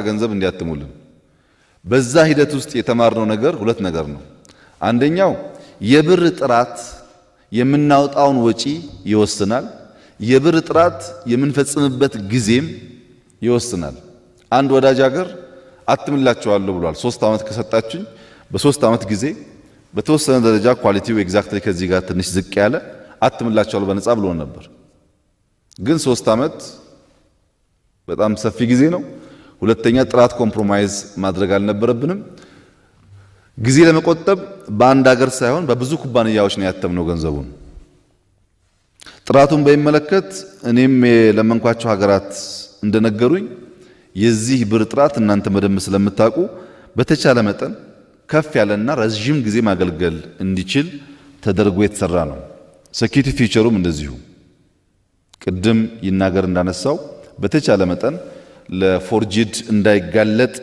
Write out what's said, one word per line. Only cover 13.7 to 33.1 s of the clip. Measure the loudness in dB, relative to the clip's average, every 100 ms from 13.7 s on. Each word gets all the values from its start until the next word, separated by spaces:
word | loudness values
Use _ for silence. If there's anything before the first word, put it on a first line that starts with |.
| -8 -8 -12 -20 -20 _ _ -2
አንድ | 0 2
ወዳጅ | 4 4 4
ሀገር | 2 0 -8 -10 -20 -20 -20 -12 -4
አትምላችኋለሁ | -2 -2 0 0 0 0 0 0
ብሏል። | -4 -4 -4
"ሶስት | -6 -2
ዓመት | -2 -2
ከሰጣችሁኝ | -4 -10 -4 -2 -4 -8 -12 -16 -20 -20 -10
በሶስት | -2 0 2
ዓመት | 2 0
ጊዜ | -2 -4 -6 -8 -16 -20 -20 _ _
በተወሰነ | -8 0 0 2 2
ደረጃ | 4 4 2 2
ኳሊቲው | 2 0 0 -2
ኤግዛክትሊ | 0 0 -2 -4
ከዚህ | -4 -4 -2
ጋር | -2
ትንሽ | -2 -4 -4
ዝቅ | -4 -4
ያለ | 0 0 0 -8 -20 -18 -2
አትምላችኋለሁ | -2 -2 -2 0 0 -2 -4
በነፃ" | -4 0
ብሎን | 0 0 -4
ነበር። | -8 -14 -20 _ _ _ _ _ _ _ _ _ _ -8
ግን | -2 0
ሶስት | 0 0 0
ዓመት | 0 0 -6 -18 -20 -20 _ _ _ _ _ _ _ _ _ _ _ -10
በጣም | -2 -2 0
ሰፊ | -4 -2 0
ጊዜ | 4 2
ነው። | 0 -8 -16 -20 -20 -20 -6
ሁለተኛ | 0 0 2 2
ጥራት | 2 4 2
ኮምፕሮማይዝ | 2 -4 -2 0 0 0 -4 -12 -6
ማድረግ | -4 -2 0
አልነበረብንም። | 0 0 -2 -2 -2 -4 -6 -10 -20 -20 -20 _ _ _ _ _